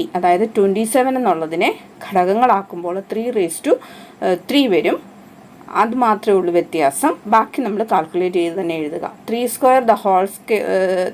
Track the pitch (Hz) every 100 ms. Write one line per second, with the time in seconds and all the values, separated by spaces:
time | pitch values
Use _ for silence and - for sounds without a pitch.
0 | - 180 180 180 220 220 196 202 220 269
1 | 262 262 226 165 156 170 247 440 - -
2 | - 190 180 220 247 196 - 175 175 190
3 | 190 220 240 220 170 - 294 508 - -
4 | - - 185 180 - 285 254 160 180 -
5 | - - - - - - - - 226 254
6 | 233 208 220 196 175 170 165 160 139 -
7 | 294 - 208 220 220 - 226 214 226 185
8 | 160 180 180 180 170 190 170 160 151 170
9 | - - - 233 240 - 254 262 226 196
10 | 196 185 202 - - 208 - 190 185 185
11 | 185